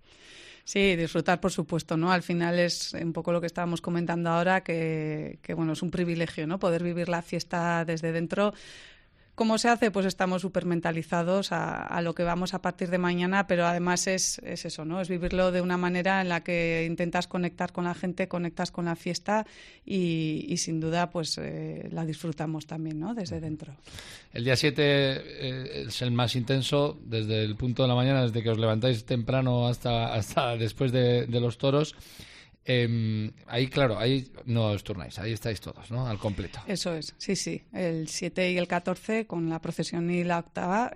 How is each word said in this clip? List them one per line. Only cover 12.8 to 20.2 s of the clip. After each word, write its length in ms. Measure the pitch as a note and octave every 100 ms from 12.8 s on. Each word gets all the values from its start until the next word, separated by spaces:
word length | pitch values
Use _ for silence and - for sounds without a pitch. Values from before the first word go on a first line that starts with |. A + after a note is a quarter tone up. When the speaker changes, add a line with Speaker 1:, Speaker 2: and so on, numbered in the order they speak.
| F3+
Speaker 1:
de 80 | F3+
mañana, 480 | F3 F3 F3+ G3 F#3+
pero 180 | F3 E3+
además 400 | F3 F3+ F3 G3
es, 320 | F#3 - -
es 260 | - E3+ E3
eso, 180 | -
¿no? 160 | D#3 F#3
Es 80 | F3+
vivirlo 420 | F3+ F3 F#3 F#3
de 120 | F3+
una 160 | F3+ F3+
manera 420 | F3+ F3+ F#3 F#3+
en 80 | F#3
la 140 | E3+
que 400 | E3+ F3 E3 E3 E3
intentas 400 | E3 E3+ F3+ F3
conectar 460 | F#3 F3 - F3+
con 120 | -
la 100 | F3
gente, 340 | E3+ F#3 F3 F#3
conectas 420 | F3 E3+ - F3
con 140 | -
la 120 | F3 E3+
fiesta 500 | F3+ E3+ - G#3+ G#3+ - - - -
y, 580 | G3 F3 D#3+